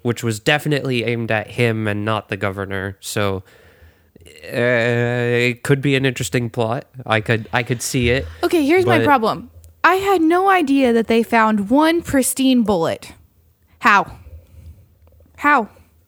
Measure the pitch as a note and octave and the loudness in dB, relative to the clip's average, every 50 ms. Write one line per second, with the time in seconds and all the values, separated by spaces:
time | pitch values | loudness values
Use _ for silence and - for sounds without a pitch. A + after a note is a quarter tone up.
0 | - A#2+ A#2 - - A2+ A2 G#2 - D3+ D3+ D3 - D3+ D3 C3 - C3+ B2+ A#2+ | -4 -4 -4 -4 -4 -6 -4 -4 -2 0 0 0 0 -2 -4 -2 -2 -2 -4 -2
1 | G#2+ A#2 A#2+ A#2 A#2 A2 A2 G#2+ G#2+ - G#2+ - A#2+ A#2 A2 A2 G#2+ G#2+ G#2 G#2 | -2 -2 -4 -4 -4 -2 -4 -4 -4 -6 -4 0 0 0 0 0 -2 -4 -4 -4
2 | G#2 A2 A2 G#2 - - G#2+ F#2+ G#2+ G2 F#2+ G2+ G2 F#2+ G2 F#2+ F#2+ G2 G2 _ | -2 -4 -4 -4 -4 -6 -8 -6 -4 -6 -4 -6 -8 -6 -6 -6 -6 -8 -10 _
3 | - - - A2 G#2 G2 F#2+ F#2 - _ - _ - - _ _ - - _ _ | -12 -8 -4 -2 -2 -2 -2 -4 -8 _ -20 _ -20 -20 _ _ -20 -20 _ _
4 | _ _ _ - - - D#2 D2+ D#2 F2 - B2 A#2+ B2 B2 A#2 A2+ A#2+ A#2+ A#2+ | _ _ _ -20 -20 -20 -20 -18 -14 -8 -4 -2 0 0 2 2 0 0 0 0
5 | A#2+ A#2+ A#2+ B2 A#2+ A#2+ A#2+ A#2+ A#2+ B2 A#2 - - - C#3+ C#3 C3 C#3+ C3+ C3 | 0 -2 -2 -2 -2 0 0 0 0 0 -2 -2 0 0 0 2 2 0 0 0
6 | C3+ C3+ B2 - B2 - - B2+ A#2+ A2+ - B2 A2+ A2 A#2+ D3 - _ - B2+ | 0 0 -2 -2 -6 -4 -4 -4 -4 -4 -4 -2 -2 -2 -2 -6 -8 _ -16 -10
7 | - A#2 A2 G#2+ - - A#2 A2 G#2+ - - B2+ A#2 - B2+ A#2 - - - C3 | -4 0 0 0 0 0 -2 -2 -2 -2 -4 -2 -2 -2 -4 -6 -6 -4 -2 0
8 | A#2+ A#2+ B2 C3+ - - - - F4 E4+ F4+ E4 C#4 C#4 F4 F#4+ F4+ F#4 F4 D4+ | 0 0 0 0 -2 -6 -8 -6 -4 -2 0 0 2 2 2 2 2 2 2 2
9 | A3+ D4 C#4+ B3 A3 G3+ C3+ E3+ A#3 - - - - - _ _ - D#4+ F#4 F#4+ | 2 2 2 2 2 0 -4 -4 -8 -16 -20 -20 -20 -20 _ _ 2 2 2 2
10 | G4 G4+ F#4+ F4 D#4+ D#4 F4 F4+ G4 G4 F#4+ F4+ D4+ C4 C#4 C#4 C4 A#3+ A#3 A3+ | 2 0 2 2 2 2 2 2 4 4 2 2 2 2 2 2 4 4 2 2
11 | G#3+ - A3+ A#3 A3 - A#3 A3+ A3 A3 A3 G#3 G3 G3+ B3+ D4 D#4 D#4+ E4+ E4+ | 2 2 2 0 2 2 2 2 2 2 2 0 0 2 2 4 4 4 2 0
12 | - - - C4+ B3 - - - C4 C4 B3+ A#3+ G#3+ G#3 G3+ E3 E3 C3 G2+ - | -2 0 0 0 0 0 -2 0 2 2 4 2 2 2 0 0 0 -2 -2 -4
13 | - - - _ _ _ _ _ _ _ _ _ _ _ _ - - A3+ G#3 G3 | -8 -18 -20 _ _ _ _ _ _ _ _ _ _ _ _ 0 4 4 4 4
14 | E3+ - - - - - - - - _ - - - - - - - _ _ _ | 2 0 -8 -20 -20 -20 -20 -20 -20 _ -20 -20 -20 -20 -20 -20 -20 _ _ _
15 | _ _ _ _ - _ _ - - D4 D4 B3+ G#3 - - - - _ _ _ | _ _ _ _ -20 _ _ -2 2 2 2 2 2 -2 -10 -20 -20 _ _ _
16 | _ | _